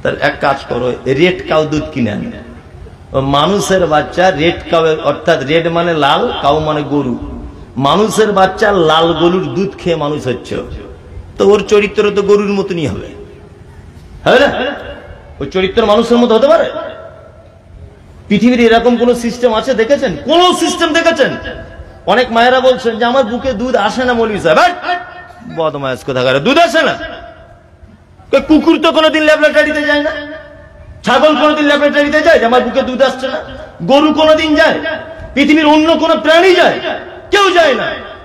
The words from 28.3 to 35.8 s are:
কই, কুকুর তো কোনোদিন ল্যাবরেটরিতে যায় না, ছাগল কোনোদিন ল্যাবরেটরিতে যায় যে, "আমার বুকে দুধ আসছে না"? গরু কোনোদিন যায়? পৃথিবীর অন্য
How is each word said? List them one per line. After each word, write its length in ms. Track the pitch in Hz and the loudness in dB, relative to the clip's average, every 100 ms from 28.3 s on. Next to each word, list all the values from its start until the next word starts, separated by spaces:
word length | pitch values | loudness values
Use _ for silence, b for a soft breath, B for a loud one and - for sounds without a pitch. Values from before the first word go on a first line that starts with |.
কই, 80 | 269 | -2
কুকুর 380 | 269 311 320 330 | 4 2 4 2
তো 140 | 330 | 2
কোনোদিন 300 | 302 311 311 | 2 2 2
ল্যাবরেটরিতে 600 | 302 302 302 294 302 302 | 2 4 4 2 0 -2
যায় 200 | 294 294 | -2 -2
না, 80 | 302 294 294 302 - - - - - - | -2 -6 -12 -16 -18 -20 -20 -20 -20 -10
ছাগল 320 | - 254 302 302 | 0 2 4 4
কোনোদিন 260 | 302 302 294 | 2 2 0
ল্যাবরেটরিতে 540 | 294 294 294 285 302 | 2 2 2 0 2
যায় 180 | 320 294 | 4 4
যে, 80 | 226 | 4
"আমার 140 | 247 | 2
বুকে 220 | 240 262 | 0 -2
দুধ 200 | 262 254 | -2 0
আসছে 260 | 262 - 254 | 0 0 -8
না"? 100 | 254 - - - - | -8 -10 -16 -18 -12
গরু 300 | 170 277 311 | 0 2 4
কোনোদিন 420 | 302 311 311 320 | 2 4 4 2
যায়? 260 | 302 320 - 320 320 - - - | 2 2 0 -6 -8 -12 -16 -8
পৃথিবীর 320 | 240 285 302 302 | -2 2 4 4
অন্য 300 | 302 | 4